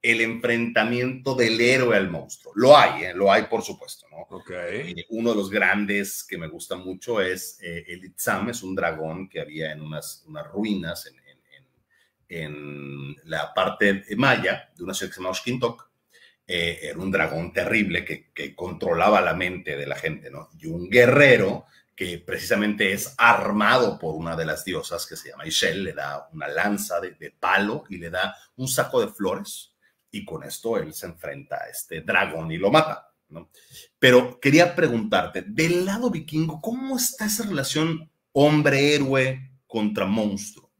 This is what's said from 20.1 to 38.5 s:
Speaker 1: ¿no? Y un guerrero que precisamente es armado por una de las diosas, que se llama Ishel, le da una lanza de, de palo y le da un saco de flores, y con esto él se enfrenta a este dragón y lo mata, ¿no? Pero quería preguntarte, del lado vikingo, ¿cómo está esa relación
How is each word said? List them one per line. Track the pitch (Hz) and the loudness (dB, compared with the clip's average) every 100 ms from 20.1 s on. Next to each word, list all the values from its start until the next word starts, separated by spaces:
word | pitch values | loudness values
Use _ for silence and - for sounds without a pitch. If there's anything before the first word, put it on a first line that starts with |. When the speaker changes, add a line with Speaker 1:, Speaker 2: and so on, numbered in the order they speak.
| 76 - | -8 -14
Speaker 1:
¿no? | 69 - - | -18 -20 -16
Y | 80 | -10
un | 85 - | -10 2
guerrero | 123 120 127 143 117 95 - - _ _ - | 6 8 8 8 8 6 -2 -10 _ _ -10
que | 90 85 | -8 -8
precisamente | - 92 - 104 104 104 101 | -8 -8 -2 0 0 0 0
es | 101 - - | -2 -6 4
armado | 120 117 107 104 104 127 113 - | 4 4 2 2 4 4 2 -2
por | 80 78 | -8 -6
una | 82 82 | -6 -4
de | 78 | -4
las | 76 - | -4 -4
diosas, | 82 - 85 - | -6 -6 -8 -10
que | 80 | -12
se | - | -16
llama | - 78 | -14 -4
Ishel, | - 98 85 | 0 0 -2
le | 92 | -6
da | 69 69 71 - | -8 -8 -10 -12
una | 80 73 | -12 -6
lanza | 76 101 101 - 87 | -2 -2 -2 -2 -4
de, | 90 | -6
de | 82 73 | -12 -18
palo | _ 87 98 101 135 - | _ 0 2 2 -4 -10
y | 90 | -12
le | 85 | -8
da | 90 98 - _ - | -4 -6 -6 _ -10
un | 131 | -4
saco | - 127 127 | -2 0 0
de | 104 | -2
flores, | - 95 85 - - - _ _ _ _ | -2 -4 -4 -8 -14 -18 _ _ _ _
y | 104 - | -16 -12
con | 80 | -14
esto | 76 - 113 107 | -12 -8 -4 -4
él | 78 | -4
se | - 90 | -10 -14
enfrenta | 82 78 69 69 - | -12 -12 -12 -10 -10
a | - | -10
este | - - 80 | -12 -10 -10
dragón | 80 95 98 85 82 | -2 0 0 -4 -6
y | 82 | -2
lo | 98 | 4
mata, | 151 - - - _ _ | 4 2 -6 -14 _ _
¿no? | 80 85 _ _ - - _ | -20 -20 _ _ -20 -20 _
Pero | 131 123 123 - | 8 8 6 0
quería | 139 151 175 - | 4 6 6 4
preguntarte, | 156 117 107 98 85 92 | 0 0 0 0 0 -6
del | 101 113 165 175 190 | -6 -2 2 2 0
lado | 214 247 | -2 -2
vikingo, | 175 - 156 160 151 | -4 -4 -2 -2 -4
¿cómo | - 247 269 254 | -6 -6 -4 -2
está | - - 214 | -4 -2 -4
esa | 214 | -2
relación | 214 156 131 156 160 160 - _ _ 139 147 | -2 -4 -2 0 0 -2 -10 _ _ 4 6